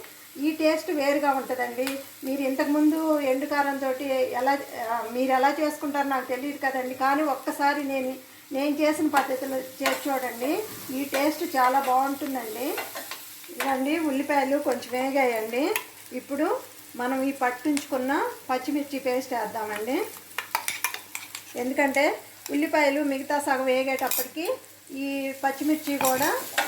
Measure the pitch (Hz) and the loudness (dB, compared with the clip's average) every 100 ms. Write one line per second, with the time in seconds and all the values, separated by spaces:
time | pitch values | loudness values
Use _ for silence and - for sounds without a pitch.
0 | - - - 269 302 311 311 311 - 302 | -10 -18 -16 -4 -2 2 2 2 0 0
1 | 277 294 285 269 247 247 240 240 269 277 | 2 2 4 2 0 -2 -2 -2 -4 -4
2 | - - 262 277 262 269 302 294 302 320 | -10 -10 -4 0 0 2 2 6 6 6
3 | 320 302 269 269 285 285 277 269 269 254 | 4 4 4 2 2 2 2 0 -2 -2
4 | 277 262 254 240 262 277 - 254 226 233 | 0 2 2 2 2 2 -2 -6 -2 -2
5 | 226 247 262 262 277 294 302 302 302 285 | -2 0 2 4 4 4 0 -2 -4 -2
6 | 277 269 254 254 285 - 269 262 254 254 | 0 0 -2 -4 -4 -2 -2 0 -4 0
7 | 262 285 302 269 311 302 285 294 277 269 | 2 2 2 0 -4 0 2 2 0 -2
8 | 254 262 - - - 269 294 285 302 302 | -2 -6 -12 -20 -6 -2 0 2 2 4
9 | 302 277 269 262 269 262 - - 262 262 | 4 2 2 -2 -2 -4 -6 -2 0 0
10 | 294 262 247 233 262 381 427 - - 262 | 0 -2 -2 -4 0 0 -2 -8 -6 -4
11 | 277 262 302 311 339 262 254 269 262 254 | -2 2 2 0 -2 4 6 4 4 2
12 | 277 277 285 262 220 220 285 403 - - | 2 -2 -4 -4 -6 -6 -4 -4 -6 -8
13 | - - - - - 233 269 262 269 330 | -10 -12 -14 -16 -12 -4 0 2 2 2
14 | 302 269 285 285 262 285 285 240 - 247 | 2 0 2 2 4 2 2 -2 -2 -2
15 | 269 277 247 226 220 240 339 427 - - | 0 4 4 2 -2 0 0 -2 -6 -18
16 | - 247 - 277 339 508 - - - 240 | -12 -12 -6 -2 0 0 -6 -18 -14 -6
17 | 247 269 269 277 247 247 311 285 - 262 | -2 0 0 2 0 0 0 -2 -2 -2
18 | 254 311 494 - - 254 302 285 285 269 | 0 0 -2 -6 -4 -4 -2 -4 -2 -4
19 | 262 254 262 240 208 226 214 208 226 320 | -2 -2 -2 -4 -4 -6 -6 -6 -2 -2
20 | 427 - - - - - - - - - | -2 -8 -14 -12 -6 -4 -4 -4 -6 -6
21 | - - - - - 247 254 302 269 269 | -12 -14 -12 -14 -10 -4 -2 2 2 4
22 | 311 427 - - - 285 311 311 285 285 | 2 2 -8 -14 -4 0 2 4 4 4
23 | 285 269 269 294 294 254 262 254 262 262 | 2 -2 0 0 2 2 2 2 2 0
24 | 254 - 254 311 381 508 - - - 269 | 0 -2 -4 -4 -4 -4 -8 -20 -12 -8
25 | 277 277 269 269 269 277 294 302 - 277 | -4 -4 -4 -2 -2 0 0 0 0 0
26 | 262 254 311 508 - - | 2 2 2 0 -4 -4